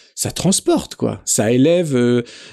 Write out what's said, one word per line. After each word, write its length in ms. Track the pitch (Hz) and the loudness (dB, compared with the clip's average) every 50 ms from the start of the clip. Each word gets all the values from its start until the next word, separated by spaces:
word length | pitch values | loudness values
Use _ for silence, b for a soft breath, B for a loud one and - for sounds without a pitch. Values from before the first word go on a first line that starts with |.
| b b b | b b b
ça 160 | - - - | -8 -8 -8
transporte, 640 | - - - 185 196 - - 339 339 226 - - - | -6 -2 -2 0 0 0 0 0 0 0 -2 -6 -10
quoi. 260 | - 123 113 107 - - | -6 -4 -4 -4 -6 -6
Ça 260 | - - - 104 110 | -6 -2 0 0 2
élève, 440 | 123 127 135 165 175 180 175 151 131 | 4 4 4 4 4 2 0 0 0
euh, 260 | 123 120 120 123 120 120 B B B B B | 0 2 2 0 0 -2 B B B B B